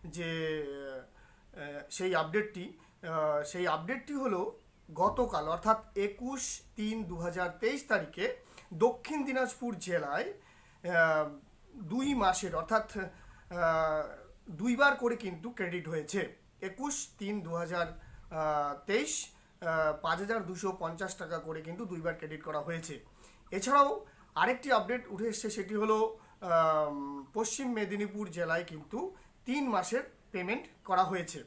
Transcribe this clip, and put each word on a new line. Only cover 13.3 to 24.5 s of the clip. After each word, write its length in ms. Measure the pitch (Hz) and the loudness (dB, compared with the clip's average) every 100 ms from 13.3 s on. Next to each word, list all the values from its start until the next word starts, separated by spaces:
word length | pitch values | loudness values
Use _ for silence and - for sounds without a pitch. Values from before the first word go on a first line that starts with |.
| - - 175 165 160 160 156 147 - - - - | -20 -10 2 4 4 2 2 -2 -8 -18 -20 -14
দুইবার 460 | 156 226 240 285 277 | -4 0 6 6 6
করে 200 | 240 240 | 0 0
কিন্তু 340 | 202 170 220 | -4 -6 -10
credit 380 | 240 185 180 156 | -4 -2 -2 -2
হয়েছে। 580 | 160 151 196 - - - - | -4 -2 -2 -2 -6 -20 -10
একুশ 460 | 190 190 285 277 - - | -10 -6 -4 -4 -6 -6
তিন 220 | 196 208 | -4 -4
দু 140 | 165 170 | -2 -4
হাজার 320 | 170 175 165 - - - - 160 156 151 143 143 - | -2 -2 -2 -4 -16 -18 -8 -2 2 2 2 -2 0
তেইশ, 420 | 208 302 - - - - - | 0 2 -4 -6 -14 -20 -8
আহ, 320 | 170 160 156 151 | 0 2 2 2
পাঁচ 180 | 165 170 | 0 0
হাজার 260 | 202 226 175 | 0 -2 -2
দুশো 300 | 180 196 185 | -4 -4 -2
পঞ্চাশ 360 | 165 170 190 - | -6 -4 -6 -6
টাকা 240 | 165 165 | -6 -6
করে 220 | 160 160 | -6 -8
কিন্তু 240 | 156 180 220 | -8 -8 -6
দুইবার 300 | 175 165 160 | -4 -4 -4
credit 280 | 156 156 | -8 -10
করা 160 | 165 151 | -6 -6
হয়েছে। 400 | 147 165 160 139 - - - - - | -4 -6 -6 -12 -14 -20 -20 -20 -8
এছাড়াও 540 | 190 254 285 277 427 - - - - | -4 4 6 6 4 -6 -20 -8 2
আরেকটি 360 | 185 | 4